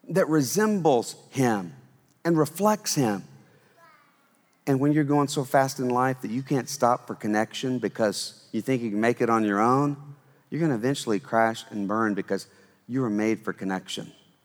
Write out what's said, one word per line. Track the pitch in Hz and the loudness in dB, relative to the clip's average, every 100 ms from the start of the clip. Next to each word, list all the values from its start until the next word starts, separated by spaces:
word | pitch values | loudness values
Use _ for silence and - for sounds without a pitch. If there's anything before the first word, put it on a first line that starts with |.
| - | -2
that | 180 147 | 0 2
resembles | 156 127 180 220 202 160 123 - - - | 2 2 2 2 2 4 2 0 -12 -10
him | - 127 104 87 69 - _ _ _ | 0 2 0 -4 -14 -20 _ _ _
and | 170 160 | 0 2
reflects | 147 - 208 214 - - | 0 2 0 0 -2 0
him. | 120 98 - - _ _ _ _ - _ _ _ _ _ _ _ - | 0 0 -8 -20 _ _ _ _ -20 _ _ _ _ _ _ _ -2
And | 135 | 0
when | 147 | 2
you're | 151 | 2
going | 143 147 143 | 2 2 2
so | 151 | -2
fast | 127 139 135 131 | 0 2 2 -2
in | 123 | -2
life | 123 127 127 | 2 0 -2
that | - | -6
you | 120 | -6
can't | 135 135 120 | -2 -2 -2
stop | - 120 123 - | 0 2 2 -4
for | 101 | -8
connection | 107 107 110 - 131 127 | -2 0 0 -4 -4 -2
because | 107 - 110 98 - - _ | -4 0 -2 -2 -10 -14 _
you | 113 | -6
think | 107 131 | -2 -2
you | 117 | -2
can | 104 | 0
make | 113 120 | 0 2
it | 117 | 2
on | 113 | 2
your | 107 101 | 2 2
own, | 113 135 147 143 - - _ _ _ | 4 4 2 -2 -12 -20 _ _ _
you're | 147 | -2
gonna | 165 117 | 0 0
eventually | 123 139 - 101 | 0 -2 -2 -2
crash | - 113 113 113 - | 0 2 2 0 -10
and | 110 98 | -6 -2
burn | 107 110 | 0 0
because | 98 - 98 - _ _ _ - | -2 -4 -6 -6 _ _ _ -8
you | 123 | -4
were | 123 | -2
made | 104 110 107 | 0 0 0
for | - | -4
connection. | - 95 92 - - - - _ _ | -6 -6 -6 -6 -12 -12 -20 _ _